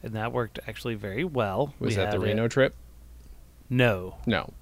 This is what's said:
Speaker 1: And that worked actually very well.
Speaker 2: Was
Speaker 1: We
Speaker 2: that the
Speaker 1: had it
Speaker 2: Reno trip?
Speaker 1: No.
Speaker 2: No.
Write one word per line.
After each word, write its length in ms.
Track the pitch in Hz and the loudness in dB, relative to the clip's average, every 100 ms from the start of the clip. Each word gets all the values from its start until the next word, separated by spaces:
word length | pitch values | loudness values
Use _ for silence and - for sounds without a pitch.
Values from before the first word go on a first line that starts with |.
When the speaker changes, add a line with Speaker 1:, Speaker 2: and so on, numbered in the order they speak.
Speaker 1:
And 120 | - | -8
that 180 | 110 110 | -4 -2
worked 280 | 123 113 - - | -2 -2 -6 -10
actually 280 | 110 123 113 | -8 -6 -4
very 280 | 104 98 | -4 -4
well. 500 | 180 139 104 95 143 - | -2 0 0 0 -2 -2
Speaker 2:
Was 100 | 113 | -2
Speaker 1:
We 40 | 104 | 0
Speaker 2:
that 160 | 95 | 2
the 60 | 104 | 2
Speaker 1:
had 100 | 95 | 2
it 60 | |
Speaker 2:
Reno 140 | 107 117 | 2 2
trip? 260 | 135 131 - - - - - - - - - - | 4 4 2 -20 -20 -20 -20 -18 -20 -20 -20 -2
Speaker 1:
No. 460 | 127 123 98 92 - - | 4 6 4 -2 -6 0
Speaker 2:
No. 280 | 98 - - | 2 0 -10